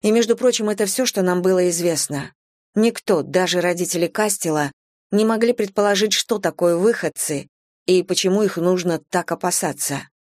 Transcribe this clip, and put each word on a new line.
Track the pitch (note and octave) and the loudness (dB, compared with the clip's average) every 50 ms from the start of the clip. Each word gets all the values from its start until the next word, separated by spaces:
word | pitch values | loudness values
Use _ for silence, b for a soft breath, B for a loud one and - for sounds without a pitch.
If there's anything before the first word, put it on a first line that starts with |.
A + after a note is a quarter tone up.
И, | - G#3+ | 2 2
между | G#3+ A#3 A#3 G#3+ A#3 | 2 2 4 2 0
прочим, | A3+ - B3 A#3+ - A3 G#3 | 2 2 0 2 2 -2 -2
это | G#3 G3+ G#3+ | 0 0 -2
все, | F#3+ - - C4 | -2 0 -2 -2
что | A#3+ - G#3 | -2 0 0
нам | F#3 F3+ F3+ F3+ | 0 2 2 2
было | F3 F#3+ F#3+ F3+ F3+ F3+ | 2 2 2 4 2 0
известно. | E3+ E3+ E3+ F3 E3 D3 - - C#3+ C#3 C3+ - _ _ _ _ _ _ _ _ _ | 0 0 -2 -2 0 -2 -4 -4 -6 -8 -8 -10 _ _ _ _ _ _ _ _ _
Никто, | G#3 A3 A#3 A3+ - - - G3+ D#3+ | 2 2 2 0 -2 -2 0 0 0
даже | C#3 - C#3 F#3 F#3 E3+ D#3+ F3+ | 0 0 0 0 0 2 0 0
родители | E3+ F3+ F3 F3 F3+ E3 - F3+ E3+ E3 | 0 0 0 -2 -2 -4 -2 -2 -2 -2
Кастела, | - - G#3+ G#3+ G3+ - - E3+ D#3 D3+ D3 C#3+ - _ _ _ _ _ _ _ | 0 -2 -2 -2 -2 -2 -2 -2 0 0 -2 -4 -6 _ _ _ _ _ _ _
не | - G#3 G#3+ | 0 2 2
могли | A3 A3+ A3 A#3 A#3 A#3+ | 2 2 2 2 0 2
предположить, | A#3 G#3+ G3 - - G#3 G#3 G3+ G3 G#3+ G#3+ | 0 -2 -4 0 0 2 2 2 2 2 0
что | G3 - - _ A#3 G#3 | 0 -2 -2 _ -4 -2
такое | G3 E3+ D#3 - F3+ F3 E3+ | -2 -4 -2 0 0 2 2
выходцы | E3+ F#3 A3 A#3 - - D#3+ - - - - D#3 C#3 C3+ - _ _ _ _ _ _ _ | 2 2 2 0 0 -4 -6 -6 -6 -6 -4 -4 -6 -8 -10 _ _ _ _ _ _ _
и | - F#3 F#3 F3 | 2 2 2 2
почему | F#3+ F#3 - - F#3+ F#3 G3+ G#3+ | 0 -2 0 2 2 2 2 2
их | G3 - - | 0 -2 0
нужно | E3 F3+ F#3 F3+ E3+ F3+ E3 D#3 _ _ | 0 0 0 0 0 -2 -2 -4 _ _
так | - F3+ F3 - | -4 -4 -2 -2
опасаться. | E3+ E3 - F3+ E3+ - - E3 C3+ - - - C#3+ C#3 - - _ _ | -6 -4 -2 -2 -2 -2 -4 -4 -4 -4 -6 -6 -6 -8 -8 -12 _ _